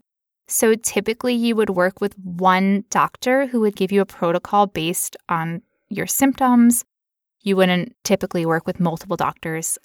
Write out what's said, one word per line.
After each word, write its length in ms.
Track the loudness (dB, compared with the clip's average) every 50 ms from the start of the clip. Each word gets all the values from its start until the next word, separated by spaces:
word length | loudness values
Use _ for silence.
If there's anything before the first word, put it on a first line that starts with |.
| _ _ _ _ _ _ _ _ _ -6
So 260 | -2 0 2 2 2
typically 600 | 2 -2 -4 -4 -4 -2 -4 -6 _ -2 -2 0
you 200 | 0 0 0 2
would 140 | 0 0 0
work 300 | 0 0 0 0 0 -2
with 180 | -6 -6 -6 -8
one 640 | -14 -12 -6 0 2 2 4 4 2 2 0 0 -2 _
doctor 560 | 0 0 0 0 _ -6 -2 0 0 0 0
who 140 | 0 0 0
would 160 | 0 0 0
give 160 | -2 -4 0 2
you 80 | 0
a 60 | 0
protocol 600 | 0 -4 -4 -2 0 0 -2 _ 0 2 2 2
based 500 | 2 0 -4 -4 -4 -4 -4 -6 -8 -10 -16 _ -4
on 340 | -4 -4 -2 -4 -6 -8 _ _ _ _ _ _
your 180 | -8 -8 -6
symptoms. 760 | -4 -2 0 2 0 2 0 2 4 6 6 6 6 4 2 -2 _ _ _ _ _ _ _ _ _ _ _ -4
You 140 | -2 2
wouldn't 400 | 2 4 2 2 0 -2 -6 _ _ -2
typically 400 | -2 0 0 -2 -4 -4 -2 0
work 220 | 0 0 -2 -2
with 140 | -4 -4 -2
multiple 360 | -2 -2 -2 -4 -6 -8 -4
doctors 640 | -4 -4 -4 -4 _ -10 -8 -8 -6 -6 -6 -8 -8 _